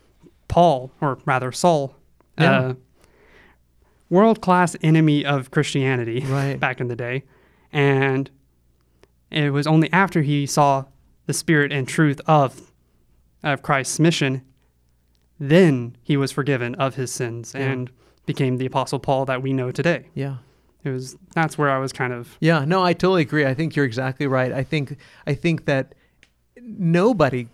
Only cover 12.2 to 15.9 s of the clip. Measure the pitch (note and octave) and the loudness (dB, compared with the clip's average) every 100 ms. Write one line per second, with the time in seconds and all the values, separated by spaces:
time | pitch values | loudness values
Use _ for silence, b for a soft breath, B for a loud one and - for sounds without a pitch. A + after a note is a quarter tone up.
12.2 | - D3+ C3 - - _ _ _ _ _ | 2 2 2 -2 -20 _ _ _ _ _
13.2 | _ _ C3 C3+ - C#3 B2+ - E3 E3 | _ _ -4 -4 0 -2 -2 2 2 2
14.2 | C#3 C3+ - _ _ _ _ _ _ _ | -2 -2 -8 _ _ _ _ _ _ _
15.2 | _ - C#3+ E3 F3 C3 A#2+ | _ -12 2 6 6 4 -4